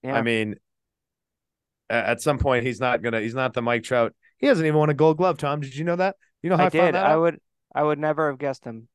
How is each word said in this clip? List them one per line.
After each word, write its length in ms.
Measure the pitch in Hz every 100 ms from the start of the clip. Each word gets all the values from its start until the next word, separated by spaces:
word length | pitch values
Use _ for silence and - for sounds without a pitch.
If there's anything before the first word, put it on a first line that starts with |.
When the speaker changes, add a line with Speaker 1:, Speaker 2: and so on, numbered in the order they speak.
Speaker 1:
Yeah. 120 | 127
Speaker 2:
I 80 | 123
mean, 340 | 117 113 110 - _ _ _ _ _ _ _ _ _ _ _ _ _
a-, 40 |
at 260 | 117 107 120
some 160 | 156 135
point, 260 | 139 123
he's 160 | 123 107
not 220 | 127 123
gonna, 180 | 117 113
he's 140 | 110
not 180 | 123 127
the 80 | 123
Mike 200 | 117 120
Trout. 320 | 113 123 113 _ _ _
He 80 | 277
hasn't 180 | 226 160
even 120 | 151
won 120 | 151
a 40 |
Gold 240 | 143 156 156
Glove, 200 | 185 170
Tom. 220 | 143 147
Did 160 | 135 131
you 80 |
know 120 | 170 175
that? 200 | 190 190 _ _
You 80 | 165
know 60 | 180
how 80 |
Speaker 1:
I 20 | 180
Speaker 2:
I 40 |
found 160 | 156 175
Speaker 1:
did. 60 |
Speaker 2:
that 120 | 175 190
Speaker 1:
I 60 |
Speaker 2:
out? 80 | 156
Speaker 1:
would, 200 | 170 - _ _ _
I 80 | -
would 160 | 151 147
never 280 | 151 151 156
have 80 | 131
guessed 260 | 143 131
him 240 | - 113 117